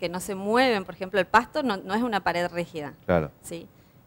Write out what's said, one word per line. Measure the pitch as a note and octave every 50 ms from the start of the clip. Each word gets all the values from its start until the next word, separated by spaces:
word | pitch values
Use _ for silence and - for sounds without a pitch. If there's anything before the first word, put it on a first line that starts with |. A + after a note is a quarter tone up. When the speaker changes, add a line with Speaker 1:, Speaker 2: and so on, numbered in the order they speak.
Speaker 1:
que | - E3+
no | E3+ F#3
se | F3+ - G3+
mueven, | F#3+ G3 G3+ A3 A#3+ C4 C4 A#3 G3+ F#3+
por | - F3+
ejemplo, | - F#3+ F#3 F#3 G3+
el | F3+
pasto | - - G#3+ A#3+ - - D4+ D4
no, | B3+ G3+ F#3+
no | - F#3 F#3+
es | A3 A#3+
una | B3 G#3+ G3 F#3
pared | F3+ E3+ F3 F3 F3
rígida. | F3 F3 F3 E3 - E3 D3 C#3+ D#3 - _
Speaker 2:
Claro. | - F2+ E2+ D#2 C#2+ - _
Speaker 1:
Sí. | - - - E3 F3 - _ _ _ _ _ _ _